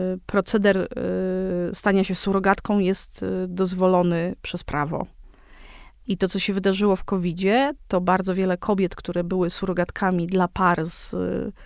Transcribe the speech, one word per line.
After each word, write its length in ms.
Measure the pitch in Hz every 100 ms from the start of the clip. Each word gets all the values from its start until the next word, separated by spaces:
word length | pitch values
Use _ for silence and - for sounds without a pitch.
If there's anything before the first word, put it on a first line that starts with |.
| 185 185 -
proceder, 520 | 202 - 214 202 190
y, 960 | - - 160 185 185 185 185 180 175 -
stania 280 | 208 196
się 120 | 185 185
surogatką 640 | 196 196 190 196 - 208
jest, 440 | 185 196 - -
y, 240 | 190 185 185
dozwolony 880 | 180 185 185 185 180 180 170 175 -
przez 220 | - 175
prawo. 440 | - 147 147 165 175 - - - - - - - - _ -
I 100 | 190
to, 100 | 190
co 120 | 190
się 140 | -
wydarzyło 420 | 196 196 190 208 190
w 80 |
covidzie, 680 | - 190 175 170 190 233 277 294 -
to 140 | 185
bardzo 340 | 180 185 190 185
wiele 220 | 185 180
kobiet, 380 | - 196 185 -
które 280 | - 175
były 260 | 175 185 175
surogatkami 800 | - 185 175 175 - 190 180 170
dla 200 | 185 175
par 380 | - 185 175 165
z, 280 | - -
y, 380 | 190 180 190 208 -